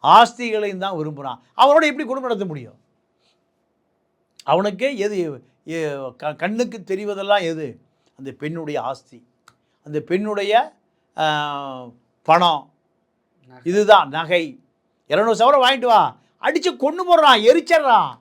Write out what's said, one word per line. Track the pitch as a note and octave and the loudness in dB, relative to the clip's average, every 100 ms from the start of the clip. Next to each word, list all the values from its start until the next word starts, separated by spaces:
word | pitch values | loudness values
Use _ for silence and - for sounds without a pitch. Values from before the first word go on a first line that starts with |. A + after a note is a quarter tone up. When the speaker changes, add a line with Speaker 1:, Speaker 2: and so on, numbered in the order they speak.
Speaker 1:
ஆஸ்திகளையும் | C#3+ F#3+ C#4 A#3+ A#3+ G#3+ G#3 F#3+ | 6 8 6 2 -6 -4 -6 -6
தான் | G3 | -8
விரும்புறான். | F3 D#3 C#3+ C3+ A#2+ _ - | -8 -10 -10 -14 -14 _ 2
அவனோட | C4+ | 4
எப்படி | D4+ D#4 C4+ | 6 2 -2
குடும்பம் | B3+ C4 | -6 -8
நடத்த | B3+ A3 F#3+ | -6 -6 -6
முடியும்? | D3+ A2+ _ _ _ _ _ _ _ _ _ _ _ _ _ _ _ _ _ | -10 -16 _ _ _ _ _ _ _ _ _ _ _ _ _ _ _ _ _
அவனுக்கு | - D#3+ G3+ G3+ C4 B3+ | -2 -2 -2 -4 -6 -4
எது, | G#3 G3+ E3 B2+ _ _ - | -6 -6 -8 -10 _ _ -12
எ-, | E3 D3+ C#3+ C3 B2 | -8 -8 -8 -12 -12
க-, | D3+ | -10
கண்ணுக்கு | D3 F3+ A3 B3 A3+ F3+ | -8 -6 -4 -6 -8 -10
தெரிவதெல்லாம் | F#3+ G#3 G3 G3 G3+ | -8 -8 -6 -2 -2
எது? | E3+ D#3+ C#3+ - _ _ _ - | -2 -6 -10 -14 _ _ _ -20
அந்த | C3+ | -18
பெண்ணுடைய | C3 D3+ E3 D3+ C#3+ | -12 -12 -10 -8 -8
ஆஸ்தி, | A#2 C3 _ A#2+ _ _ _ _ _ _ | -8 -10 _ -20 _ _ _ _ _ _
அந்த | D3+ D3 | -12 -10
பெண்ணுடைய, | D3 F#3 G#3+ G3+ G3 A3 G#3 _ _ _ _ - | -4 -4 -4 -4 0 0 0 _ _ _ _ -6
ஆ, | D#3 D3+ D3 C#3+ C#3 B2+ B2 B2 _ _ | -2 -2 -4 -8 -12 -14 -18 -20 _ _
பணம், | - E3 F3 D3 - _ _ _ _ _ _ _ _ | 0 2 2 -2 -8 _ _ _ _ _ _ _ _
Speaker 2:
நகை. | - E3+ | -12 -4
Speaker 1:
இதுதான் | G3 G#3 G3+ D3+ | 0 6 6 4
நகை. | D3+ E3 F3+ D#3+ B2 _ _ _ _ - | -4 -2 -2 -2 -10 _ _ _ _ -4
இருநூறு | D#3 A3+ G#3 | -2 0 2
சவரம் | A#3+ C#4+ B3+ | 4 4 2
வாங்கிட்டு | C4+ B3 | 0 2
வா, | G#3+ D3 - _ _ | 2 2 -2 _ _
அடிச்சு | B3 D#4 F4+ | -4 -2 -4
கொன்னு | B3 C4+ E4+ | -4 -4 -4
போடுறான், | F4+ E4+ D4 A#3 | 2 4 6 6
எரிச்சிடுறான், | A3 D#4 - E4 C#4 A3 D3+ A#2+ | 6 4 4 0 4 2 2 -6